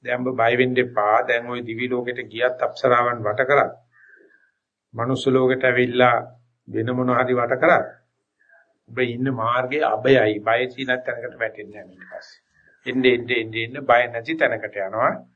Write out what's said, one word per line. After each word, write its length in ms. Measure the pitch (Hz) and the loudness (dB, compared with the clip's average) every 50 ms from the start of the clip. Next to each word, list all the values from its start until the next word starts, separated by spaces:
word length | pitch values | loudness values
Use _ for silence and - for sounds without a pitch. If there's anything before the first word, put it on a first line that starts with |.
| _ | _
දැන් 140 | 123 123 123 | -4 -4 -2
ඔබ 140 | 123 127 127 | -2 -4 -2
බය 180 | 113 113 117 123 | 0 2 2 4
වෙන්න 220 | 123 127 123 127 | 2 2 2 2
එපා. 400 | 127 123 123 - 107 104 107 107 117 123 | 0 0 0 -2 0 2 4 2 2 2
දැන් 240 | - 120 117 120 | 0 -2 -2 -2
ඔය 140 | 120 123 123 | -6 -8 -8
දිවි 280 | 120 117 113 113 123 123 | -8 -8 -8 -6 -4 -4
ලෝකෙට 300 | 127 123 123 120 123 123 120 | -4 -4 -4 -6 -8 -8 -10
ගියත් 360 | 104 107 113 120 123 - - | -10 -4 -2 -2 -2 0 -2
අප්සරාවන් 640 | 135 120 - - - 127 123 120 120 120 120 117 110 | -4 -6 -4 -2 0 2 2 4 2 0 -2 -2 -4
වට 180 | 107 107 - 131 | -4 -2 -2 0
කරත්, 280 | 131 143 139 - - - - _ _ _ _ _ _ - _ - _ _ _ _ _ _ _ _ _ _ _ _ _ - | 2 2 2 2 0 -4 -14 _ _ _ _ _ _ -20 _ -20 _ _ _ _ _ _ _ _ _ _ _ _ _ -8
මනුස්ස 340 | 117 120 127 135 131 - | -6 -4 -2 -2 0 0
ලෝකෙට 360 | 135 127 131 127 127 131 127 127 | 2 4 4 4 4 2 4 2
ඇවිල්ලා 520 | 127 123 123 123 120 120 123 127 123 120 113 - - - _ _ _ _ _ _ | 2 4 4 2 2 4 4 4 6 4 2 -2 -6 -16 _ _ _ _ _ _
වෙන 220 | - 110 110 110 123 | -6 -4 -2 -2 0
මොන 180 | 127 123 127 123 | 0 0 2 2
හරි 220 | 123 117 131 127 127 | 2 2 2 2 2
වට 260 | 123 120 120 131 127 | 0 2 0 0 2
කරත්, 280 | 151 175 170 117 - - - _ _ _ _ _ _ _ _ _ _ _ _ _ _ _ _ _ _ - | 4 4 4 4 2 -4 -12 _ _ _ _ _ _ _ _ _ _ _ _ _ _ _ _ _ _ -12
ඔබ 80 | 117 127 | -4 -4
ඉන්න 260 | 127 120 117 120 131 139 | -2 -2 -2 -4 -4 -4
මාර්ගයේ 540 | 127 120 110 117 123 123 127 127 139 151 151 | -2 -2 -2 0 0 0 -2 -2 -2 0 0
අභයයි. 540 | - 107 107 - 131 135 127 110 107 104 104 | 0 0 0 4 4 4 6 4 2 0 -2
බය 220 | 107 110 113 120 127 | 0 0 0 0 0
තියෙන 360 | 127 - 135 131 123 127 127 | -4 -6 -8 -4 -2 -2 -2
තැනකට 340 | - 131 120 120 117 123 - | -2 -6 -8 -6 -10 -12 -8
වැටෙන්නේ 480 | - 113 110 - 107 104 98 104 104 95 | -6 -6 -6 -6 -12 -18 -16 -18 -20 -20
නැහැ 100 | 95 92 | -20 -20
ඊට 140 | 90 92 | -20 -20
පස්සේ. 340 | - - - - - - _ _ _ _ _ _ _ _ _ _ | -18 -18 -18 -18 -20 -20 _ _ _ _ _ _ _ _ _ _
එන්නේ, 280 | 127 123 131 127 127 120 | -6 -4 2 2 4 2
එන්නේ, 260 | 120 117 117 127 117 | 2 0 -2 -2 -2
එන්නේ, 240 | 110 113 110 113 113 | -2 -4 -6 -6 -6
එන්නේ 180 | 117 131 143 | -6 -8 -10
බය 200 | 139 - 120 120 123 | 0 2 4 4 4
නැති 280 | 117 113 117 117 147 160 | 0 -4 -10 -6 -6 -2
තැනකට 420 | 160 151 123 117 110 110 104 - | 0 0 0 0 -4 -8 -8 -6
යනවා. 340 | 101 95 95 98 110 123 151 - 92 - _ _ | -6 -6 -6 -2 0 0 0 -2 -4 -12 _ _